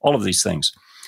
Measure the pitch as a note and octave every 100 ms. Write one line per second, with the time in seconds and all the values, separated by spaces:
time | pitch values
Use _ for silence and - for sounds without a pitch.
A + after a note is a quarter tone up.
0 | D3 C#3 G2 F#2 G2 D#2+ - - - -